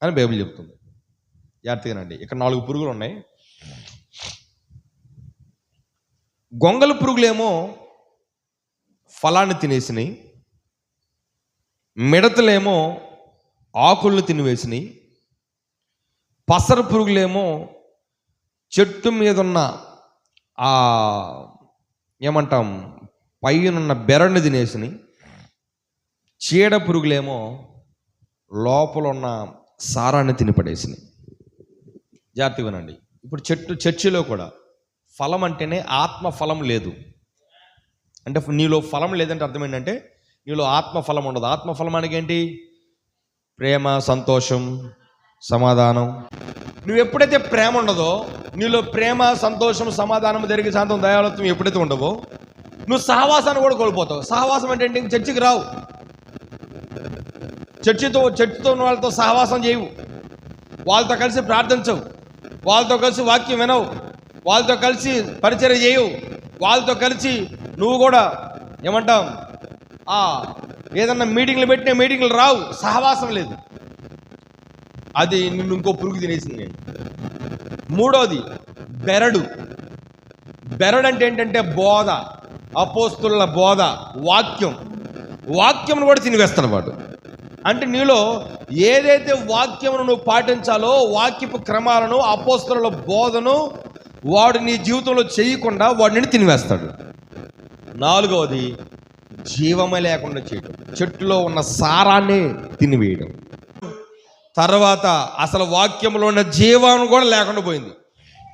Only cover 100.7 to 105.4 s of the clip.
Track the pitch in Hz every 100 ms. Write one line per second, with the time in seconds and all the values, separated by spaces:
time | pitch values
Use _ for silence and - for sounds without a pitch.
100.7 | - - - 175 - 190 190 175 160 147
101.7 | - 156 170 202 196 196 196 160 - -
102.7 | - 143 135 101 92 - - - - -
103.7 | - - - - - _ _ _ - 170
104.7 | 202 202 190 185 160 127 135